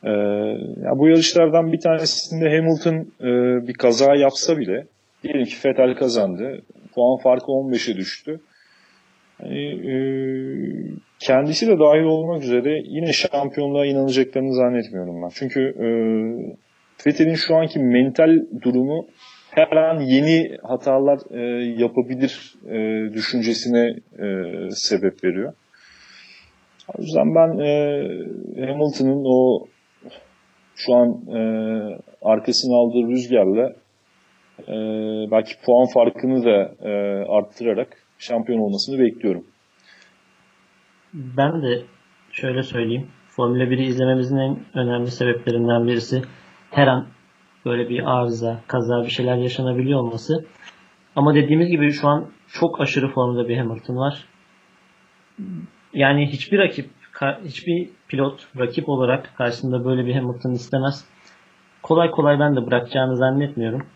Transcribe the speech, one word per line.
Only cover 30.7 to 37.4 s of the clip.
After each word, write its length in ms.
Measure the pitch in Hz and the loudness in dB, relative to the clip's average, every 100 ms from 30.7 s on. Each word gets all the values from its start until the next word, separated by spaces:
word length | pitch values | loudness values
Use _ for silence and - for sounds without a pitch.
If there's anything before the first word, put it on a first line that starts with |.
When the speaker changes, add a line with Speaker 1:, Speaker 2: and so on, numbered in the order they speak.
Speaker 1:
şu 200 | - - | -12 2
an, 140 | 123 120 110 - 117 | 4 4 0 -8 -4
e, 40 | 110 110 110 110 104 - - _ | -2 -2 -4 -4 -6 -12 -18 _
arkasına 540 | 104 110 110 120 131 123 | 2 2 2 -2 2 4
aldığı 320 | 120 123 117 | 4 2 0
rüzgarla, 640 | 127 120 123 95 107 127 - _ _ _ _ _ _ _ _ - | -2 2 2 4 2 0 -4 _ _ _ _ _ _ _ _ -10
e, 80 | 110 110 110 107 110 107 | -8 -6 -4 -4 -6 0
belki 220 | 110 113 - - | 0 0 -8 2
puan 200 | 120 127 | 4 6
farkını 500 | 127 117 - 127 131 | 4 2 0 -2 0
da, 440 | 117 101 95 - 107 | 4 2 2 -6 -6
e, 360 | 101 101 98 101 | -4 -2 -4 0
arttırarak 600 | 104 | 0